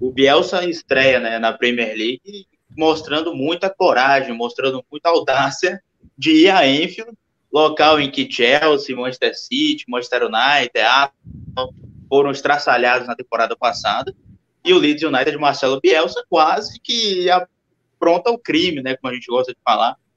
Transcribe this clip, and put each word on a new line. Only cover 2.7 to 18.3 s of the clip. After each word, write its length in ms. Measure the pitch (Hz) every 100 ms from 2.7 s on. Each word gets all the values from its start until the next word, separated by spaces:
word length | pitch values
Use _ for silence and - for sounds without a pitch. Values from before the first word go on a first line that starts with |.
| 151
mostrando 580 | 160 156 139 151 165
muita 360 | 135 147 175 190
coragem, 640 | 190 220 123 135 139 123
mostrando 500 | 117 117 - 135 131 -
muita 200 | 147 170
audácia 680 | 170 139 131 135 - 175 196 _ _ _ -
de 140 | 156
ir 200 | 156 185
a 100 | 190
Anfield, 520 | 139 143 180 202 226 220 _ _ _
local 480 | 147 151 151 151 151
em 100 | 139
que 180 | 139 127
Chelsea, 680 | - 120 143 156 139 - 123
Manchester 400 | 123 127 117 -
City, 460 | - 131 151 147 -
Manchester 340 | 123 120 123
United, 540 | 113 110 131 147 123 113
Arsenal 960 | 110 131 139 _ - - - 123 127 - - - -
foram 240 | 139 143
estraçalhados 760 | 135 147 143 147 123 120 123 120
na 80 |
temporada 420 | 117 - 113 113 117
passada, 560 | 120 107 107 107 - - - - _ _
e 80 | 170
o 60 | 180
Leeds 260 | 147 147
United 260 | 156 127 143
de 80 | 147
Marcelo 420 | 143 135 135 135
Bielsa 440 | - 156 170 494 -
quase 520 | 165 156 180 - -
que 480 | - 240 214 185 175
apronta 1000 | 180 180 _ _ _ _ _ 170 175 233